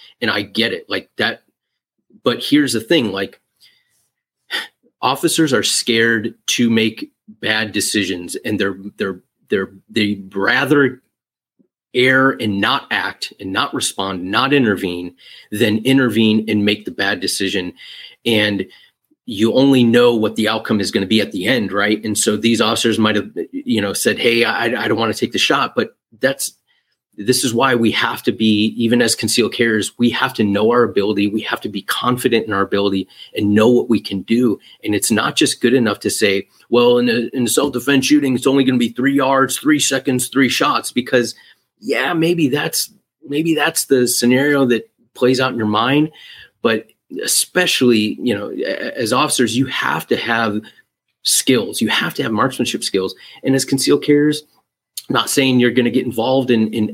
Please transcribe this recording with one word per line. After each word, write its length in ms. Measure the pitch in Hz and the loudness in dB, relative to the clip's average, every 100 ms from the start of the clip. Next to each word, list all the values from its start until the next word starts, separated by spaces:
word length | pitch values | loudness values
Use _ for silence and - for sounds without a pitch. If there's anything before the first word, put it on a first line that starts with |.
| - - | -20 -8
And 80 | 113 | -4
I 140 | 104 | -4
get 280 | 104 95 117 | -4 -4 -4
it, 160 | 87 - | -4 -8
like 220 | 101 - - | -8 -8 -4
that. 240 | 117 107 _ _ _ _ _ _ _ _ | -4 -4 _ _ _ _ _ _ _ _
But 200 | 127 117 | -4 -2
here's 300 | - 147 139 | 0 2 2
the 80 | 113 | -2
thing, 300 | - 170 113 | 0 0 0
like, 300 | 95 98 - _ _ _ _ _ _ _ _ _ _ - - - _ _ - | -4 -8 -10 _ _ _ _ _ _ _ _ _ _ -10 -10 -10 _ _ -6
officers 500 | 123 143 165 - 156 | -4 0 -2 0 2
are 120 | 117 | 2
scared 720 | - - - 113 117 113 104 - - | 0 -2 0 0 2 0 -4 -10 -6
to 220 | - 120 | 0 2
make 420 | 113 113 110 - _ - | 2 0 -4 -16 _ -20
bad 440 | - 104 110 107 | -10 -4 -4 -4
decisions, 640 | 98 - 107 92 90 87 - 113 | -4 -2 -2 -2 -6 -8 -10 -6
and 140 | 104 | -2
they're, 180 | 98 95 101 - | -4 -6 -14 -8
they're, 240 | 101 92 _ _ - | -8 -8 _ _ -4
they're, 220 | 202 190 98 _ | -4 -4 -10 _
they'd 460 | 110 104 98 95 98 | -2 -2 -4 -8 -4
rather 640 | 101 123 135 147 131 123 _ _ _ _ _ _ _ _ _ | -2 0 2 4 2 -2 _ _ _ _ _ _ _ _ _
err 380 | 123 127 131 135 | 0 2 4 2
and 280 | 131 110 98 | 0 -4 -2
not 280 | 107 135 - | 0 -2 -2
act 400 | 104 92 - - - | -4 -4 -8 -14 -12
and 140 | 98 | -6
not 200 | 98 139 | -4 -4
respond, 520 | 135 - - 98 92 87 | -4 -6 -4 -6 -6 -2
not 280 | 110 131 | 0 2
intervene, 640 | 143 113 92 92 87 90 - - - - | 2 2 0 -2 -6 -10 -14 -20 -20 -10
than 260 | 104 117 110 120 | -2 0 2 2
intervene 580 | 135 127 110 110 107 107 | 2 4 4 4 2 0
and 160 | 107 101 | 0 0
make 180 | 107 | -2
the 80 | - | -6
bad 300 | 85 98 92 | -4 -4 -2
decision. 500 | 95 - 98 95 90 - - - - - 120 | -4 -4 -4 -4 -6 -12 -20 -20 -20 -6 0
And 400 | 107 104 101 - - _ _ _ _ - | 2 2 -2 -6 -12 _ _ _ _ -10
you 280 | 98 113 | -2 2
only 300 | 127 139 131 | 4 4 6
know 300 | 117 120 123 | 6 6 4
what 220 | 117 107 107 | 4 -2 -2
the 140 | 107 | -2
outcome 320 | 110 - 107 | -2 -2 -2
is 100 | 95 | 0
gonna 140 | 107 95 | -2 0
be 160 | 110 | 0
at 100 | 98 | 0
the 140 | 90 98 | -4 -2
end, 260 | 113 98 | -2 -2
right? 320 | 101 104 107 | -2 0 -2
And 140 | 113 101 | -2 -2
so 180 | - 104 | 0 0
these 240 | 117 113 | 2 2
officers 400 | 110 113 117 104 | 2 0 0 2
might 160 | 107 104 | 2 0
have, 160 | 92 87 80 | -4 -10 -10
you 280 | 90 123 110 | -8 -2 -2
know, 140 | 101 | -2
said, 260 | 101 117 101 | -2 -2 0
"Hey, 240 | 123 117 | 2 2
I, 220 | 113 110 117 | 0 0 -2
I 220 | 120 110 | -2 -2
don't 120 | 110 | -2
wanna 140 | 113 | -2
take 180 | 104 - | -2 -4
the 60 | - | -2
shot," 360 | - 143 123 | 0 0 -2
but 220 | - 110 _ _ 107 | -4 -6 _ _ -4
that's, 380 | 131 135 - _ _ _ _ _ _ - | -2 -2 -8 _ _ _ _ _ _ -8
this 280 | 101 127 131 | -2 0 0
is 80 | |
why 220 | 117 135 120 | 0 2 2
we 160 | 113 | 2
have 300 | 101 117 117 | 0 -4 -2
to 100 | - | -4
be, 400 | 104 110 104 107 110 | 0 2 2 0 0
even 260 | 113 120 | 0 2
as 140 | 117 - | 2 0
concealed 380 | 107 - 107 | -2 0 0
carriers, 440 | - 117 110 95 - | 0 0 0 -4 0
we 120 | 120 | 0
have 240 | 120 131 | 0 -4
to 100 | 127 | 0
know 280 | 107 101 110 | 0 2 2
our 120 | 123 | 2
ability. 440 | 110 101 101 101 101 | 2 0 0 0 0
We 120 | 107 | -2
have 180 | - 117 | -4 -6
to 80 | 113 | -6
be 140 | 101 | -8
confident 600 | - - 120 123 120 113 110 | -6 -4 -2 0 0 0 -2
in 60 | |
our 100 | 101 | -4
ability 460 | 95 101 101 98 95 - - | -2 0 0 -2 -6 -14 -10
and 220 | 104 104 104 | -4 2 4
know 140 | 113 | 6
what 200 | 120 123 | 4 2
we 120 | 107 | -2
can 220 | - 98 | -2 -8
do. 360 | 92 117 123 98 - - | -2 0 2 -2 -8 -12
And 100 | 110 | -4
it's 180 | 104 - | -2 0
not 260 | 107 131 - | 0 0 0
just 240 | 143 - | 0 2
good 120 | 120 | 2
enough 280 | 127 113 101 | 2 2 0
to 80 | 104 | -4
say, 400 | - 104 98 - _ - | 0 0 0 -4 _ 0
"Well, 280 | 120 120 120 | 2 4 4
in 100 | 123 | 2
a, 220 | 117 117 | 0 -2
in 120 | 131 117 | -2 0
a 20 | |
self-defense 580 | 151 143 131 127 139 131 | 0 0 -2 2 2 4
shooting, 300 | 147 139 123 | 4 4 0
it's 100 | 135 | 2
only 200 | 139 127 | 2 2
gonna 120 | 127 | 2
be 120 | 117 | 0
three 240 | 120 135 | -2 0
yards, 440 | 139 135 135 135 - | 2 2 2 0 -2
three 220 | 143 151 | -2 0
seconds, 480 | - 131 135 127 - | 0 -2 -2 -2 -2
three 220 | 135 127 | 0 0
shots," 420 | - 139 117 - | 0 0 0 -2
because, 440 | 127 123 123 117 - - _ _ _ | -6 0 0 -2 -8 -20 _ _ _
yeah, 340 | 107 117 131 | -4 -2 -2
maybe 340 | 170 165 170 143 | 0 0 2 0
that's, 440 | 147 156 - - _ _ _ 135 | 0 -4 -6 -8 _ _ _ -6
maybe 280 | 143 165 151 | -4 0 0
that's 300 | 147 - - | 0 -2 0
the 220 | 131 123 | 2 2
scenario 580 | - 120 127 147 143 127 | 2 2 4 4 2 2
that 240 | 113 - _ _ | 0 -2 _ _
plays 260 | - 127 127 | 0 2 2
out 120 | 131 | 0
in 60 | 120 | 0
your 100 | 107 | 0
mind. 440 | 107 120 147 156 - - - - _ | 2 2 2 0 -4 -20 -20 -20 _
But 260 | 117 107 - _ - - | 0 0 -4 _ -14 -8
especially, 960 | - - - 180 175 - 123 113 107 - | -4 -2 -2 -2 0 2 4 4 2 -2
you 120 | 120 | -4
know, 160 | 104 104 | -4 -4
a-, 480 | - 98 - 123 - | -6 -6 -6 -8 -6
as 160 | 110 | -2
officers, 420 | 127 - - 113 117 | 0 0 0 0 0
you 120 | 131 | -2
have 400 | - - - - | -2 -4 -4 -2
to 100 | 120 | -4
have 440 | 117 117 113 104 - _ _ _ _ _ | -2 -2 -2 -4 -10 _ _ _ _ _
skills. 580 | - - - 123 95 - | -2 0 2 2 0 -4
You 60 | 107 | -2
have 240 | - - - | -2 -4 -4
to 80 | |
have 80 | 127 | -4
marksmanship 520 | 107 131 - 117 110 | 0 -2 -2 -4 -4
skills. 320 | - 95 95 - - - | -4 -4 -4 -10 -20 -8
And 120 | 135 135 | 0 0
as 80 | |
concealed 400 | 131 135 139 143 | 0 -2 2 0
carriers, 400 | 147 147 151 151 - _ _ _ _ - - | 4 2 2 -2 -8 _ _ _ _ -14 -2
not 200 | 117 110 | 0 0
saying 300 | - 135 127 | 0 2 4
you're 100 | 120 | 4
gonna 220 | 120 120 | 2 2
get 140 | 120 123 | 0 -2
involved 440 | 110 120 131 127 | -2 0 0 2
in, 240 | 113 110 | 2 2
in, 160 | 113 104 | 0 -2